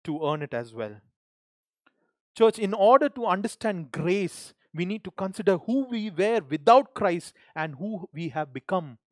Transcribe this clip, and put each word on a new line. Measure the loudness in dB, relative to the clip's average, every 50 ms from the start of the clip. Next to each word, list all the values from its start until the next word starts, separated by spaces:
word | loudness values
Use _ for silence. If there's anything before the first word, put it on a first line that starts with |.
| -8
to | -6 -6 -2 -2
earn | -2 -2 -2
it | -4 -6 -6
as | -6 -8 -8
well. | -8 -10 -10 -10 -10 -14 _ _ _ _ _ _ _ _ _ _ _ _ _ _ _ _ _ _ _ _ _ _ _ _ _ _ 0
Church, | 4 4 4 4 2
in | -2 -2 2
order | 4 6 8 8 6 6 2
to | -2 -2 -2
understand | 0 0 0 -2 -6 -6 -4 -4 -4 -4 -4 -6 -8
grace, | -6 -4 -2 0 0 0 -2 -4 -6 -10 -18 -20 -20 _ _ _
we | -8 -6 -6
need | -4 -6 -8
to | -10 -12
consider | -10 -8 -8 -6 -6 -2 2 2 2 2
who | 2 -2 -2 -2 -2 -2
we | -4 -6 -6 -4
were | -2 0 0 2 2 0 -2 -4
without | -6 2 6 8 8 8 6 2 -2
Christ | -2 0 0 0 -2 -6 -10 -20 _ _ _ -8
and | -8 -6 -6 -8
who | -8 -8 -8 -8 -8 -12 -12
we | -10 -8 -8 -6
have | -4 -6 -6 -6
become | -8 -12 -6 -4 -2 -2 -4 -4 -12 -20 _ _